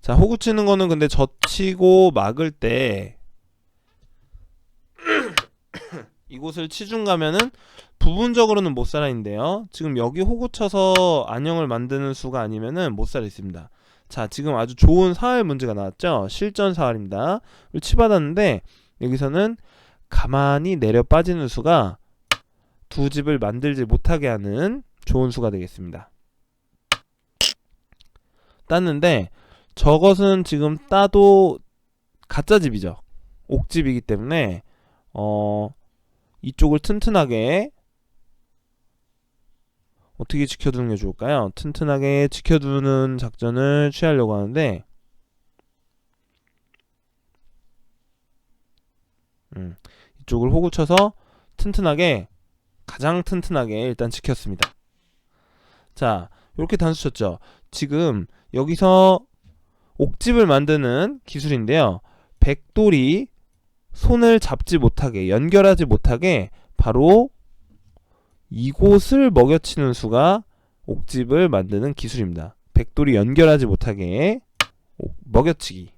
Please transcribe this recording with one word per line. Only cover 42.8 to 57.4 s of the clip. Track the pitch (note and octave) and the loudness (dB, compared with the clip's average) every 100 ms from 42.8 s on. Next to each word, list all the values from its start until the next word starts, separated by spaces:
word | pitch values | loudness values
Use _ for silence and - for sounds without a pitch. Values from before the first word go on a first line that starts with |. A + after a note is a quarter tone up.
| C3+ C3+ C3 B2+ | 0 0 -2 -4
작전을 | B2 - A#2+ B2 C3+ C#3+ D3 | -8 -6 -4 -2 0 0 0
취하려고 | C#3 E3 D3 A2+ | -2 0 0 0
하는데, | G#2 G2+ C3+ D3 F2+ - - _ _ _ _ _ _ _ _ _ _ _ _ _ _ _ _ _ _ _ _ _ _ _ _ _ _ _ _ _ _ _ _ _ _ _ _ _ _ _ _ _ _ _ _ _ - | -2 -4 -4 -4 -4 -12 -20 _ _ _ _ _ _ _ _ _ _ _ _ _ _ _ _ _ _ _ _ _ _ _ _ _ _ _ _ _ _ _ _ _ _ _ _ _ _ _ _ _ _ _ _ _ -14
음, | F#2 F2 _ _ _ _ | -14 -16 _ _ _ _
이쪽을 | - A#2+ B2 | -6 -2 2
호구 | D#3 E3+ | 2 0
쳐서 | - D3+ F3+ G#3 - _ _ _ _ | -2 2 2 2 -2 _ _ _ _
튼튼하게, | G3+ G3+ F#3 D3 F3 B2 F#2 _ _ _ _ _ - | -2 0 0 0 0 0 -6 _ _ _ _ _ -20
가장 | - C#3 F3 | -6 -4 -4
튼튼하게 | F3 F#3 - D#3+ A#2 G#2+ | -4 -6 -4 -4 -4 -4
일단 | B2 A#2+ A#2 | -6 -4 -6
지켰습니다. | - - B2+ - F#2+ - _ _ _ _ _ _ _ _ _ _ _ _ | -6 -6 -6 -6 -8 -8 _ _ _ _ _ _ _ _ _ _ _ _
자, | - B2+ G2+ E2+ _ _ - | -6 -2 -2 -6 _ _ -10
이렇게 | D#3+ - | -4 0
단수 | E3 D#3+ C#3+ | 0 -2 -6
쳤죠. | - G#2 E2 | -4 -6 -6